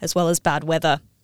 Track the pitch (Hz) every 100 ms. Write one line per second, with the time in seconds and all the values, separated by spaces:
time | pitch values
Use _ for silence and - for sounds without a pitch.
0 | 170 180 170 175 170 151 151 160 160 139
1 | - _